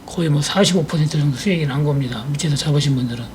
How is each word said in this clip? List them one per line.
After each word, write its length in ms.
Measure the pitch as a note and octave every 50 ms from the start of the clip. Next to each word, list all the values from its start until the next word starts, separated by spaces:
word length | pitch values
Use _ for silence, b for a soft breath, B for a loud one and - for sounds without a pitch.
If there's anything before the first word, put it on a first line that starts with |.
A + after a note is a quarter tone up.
| -
거의 220 | - - - E3 D#3+
뭐 140 | D3 D3 C#3+
사십오 420 | - - F#3+ G3+ E3+ F3+ F#3+ D#3
퍼센트 320 | - - D#3 D#3 D3+ -
정도 200 | D3+ D3 D3 C3
수익이 300 | A#2+ - G3+ F3+ E3 D3+
난 180 | C#3 B2+ C#3+ D3
겁니다. 400 | D3 C#3+ C#3 C3+ A#2+ B2 A2 A2 C#3+ C#3+
밑에서 240 | C#3+ - D#3 C#3+
잡으신 400 | C3+ - D#3 C#3+ D3 C#3 C#3+ C3+
분들은. 280 | B2 B2 A#2+ A#2 A#2 A#2+ - -